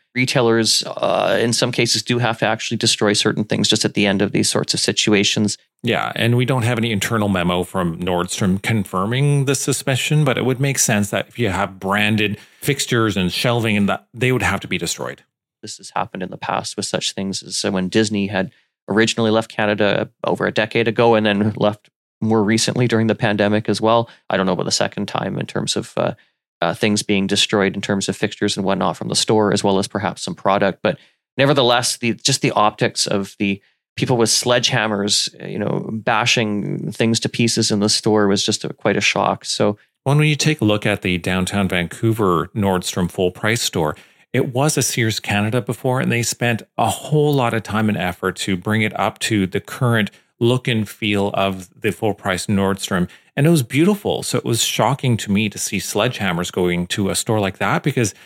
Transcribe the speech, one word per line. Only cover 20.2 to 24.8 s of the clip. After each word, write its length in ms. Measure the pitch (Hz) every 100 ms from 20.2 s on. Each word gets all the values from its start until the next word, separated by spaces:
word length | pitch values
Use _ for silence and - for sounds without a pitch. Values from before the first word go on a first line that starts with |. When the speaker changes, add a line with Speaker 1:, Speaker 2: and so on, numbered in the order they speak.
Speaker 1:
over 220 | - - 98
a 60 |
decade 360 | 113 107 120 113
ago 260 | 110 117
and 100 | 110
then 280 | 107 101 107 101
left 320 | 104 104 _ _ _ _
more 220 | 110 113
recently 420 | 101 117 - 113 123
during 200 | 113 113
the 80 |
pandemic 520 | 107 110 104 104 107 107
as 140 | 101
well. 300 | 110 117 117 - -
I 80 | 95
don't 80 |
know 80 | 95
about 140 | 87 -
the 40 |
second 360 | -